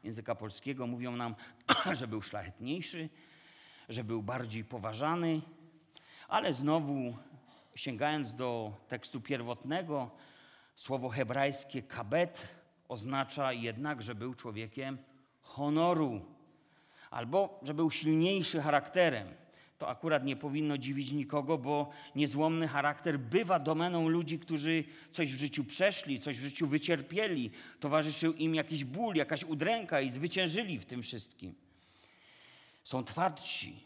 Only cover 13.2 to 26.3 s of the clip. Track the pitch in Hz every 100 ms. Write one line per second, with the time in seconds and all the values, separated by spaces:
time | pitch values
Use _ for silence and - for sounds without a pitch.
13.2 | 135 - 135 123 117 113 147 139 107 110
14.2 | 120 123 123 104 110 120 135 135 - -
15.2 | _ _ - - 143 151 170 170 151 107
16.2 | 90 - - _ _ _ _ - - -
17.2 | 117 175 196 - 131 151 160 - 156 160
18.2 | 170 196 165 165 147 143 139 180 175 123
19.2 | 95 - - - - _ - 123 160 151
20.2 | 135 131 147 143 151 143 127 139 135 147
21.2 | 135 151 135 160 127 147 143 - - 135
22.2 | 147 127 156 165 160 139 139 147 175 143
23.2 | 120 165 202 180 143 156 175 175 160 170
24.2 | 160 160 170 156 147 165 156 - - -
25.2 | 156 131 143 - 123 - 190 196 - 131
26.2 | -